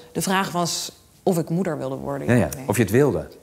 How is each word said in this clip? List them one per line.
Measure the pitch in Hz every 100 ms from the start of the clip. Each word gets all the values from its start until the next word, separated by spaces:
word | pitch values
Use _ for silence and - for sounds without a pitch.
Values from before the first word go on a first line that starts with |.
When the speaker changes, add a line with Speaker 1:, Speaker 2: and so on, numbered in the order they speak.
| -
Speaker 1:
De | -
vraag | 175 190 175
was | 175 165 - - - _ _
of | - 165
ik | 151
moeder | 165 190 143
wilde | 131 135
worden, | 135 139 143
Speaker 2:
Ja, |
Speaker 1:
ja | 120
Speaker 2:
ja. | 80
Speaker 1:
of | -
nee. | -
Speaker 2:
Of | 104
je |
het | 101
wilde. | 113 147 82 71 -